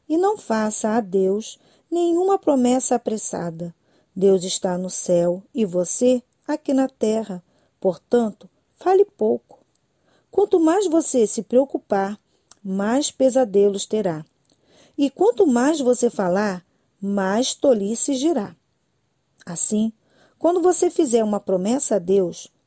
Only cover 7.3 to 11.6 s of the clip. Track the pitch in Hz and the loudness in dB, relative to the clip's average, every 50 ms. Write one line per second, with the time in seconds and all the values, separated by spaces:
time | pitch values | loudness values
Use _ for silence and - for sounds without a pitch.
7.3 | 190 180 - _ _ _ _ _ _ _ - 190 175 - _ - - 240 233 214 | -10 -12 -14 _ _ _ _ _ _ _ -2 -2 -2 -4 _ 0 0 0 0 0
8.3 | - - - - _ _ _ _ _ - - 349 381 381 403 403 _ - 220 214 | -4 -10 -18 -20 _ _ _ _ _ -6 0 2 4 4 4 2 _ -4 -2 -2
9.3 | 240 240 _ _ - _ _ _ _ _ _ _ _ _ _ _ _ _ _ _ | -2 -2 _ _ -20 _ _ _ _ _ _ _ _ _ _ _ _ _ _ _
10.3 | - - 403 392 - 349 330 311 330 392 415 359 302 330 302 - - 254 220 202 | -2 -2 0 2 2 2 4 4 2 2 0 0 0 0 0 0 0 0 0 0
11.3 | - - 202 - - 247 | -2 -4 -4 0 2 2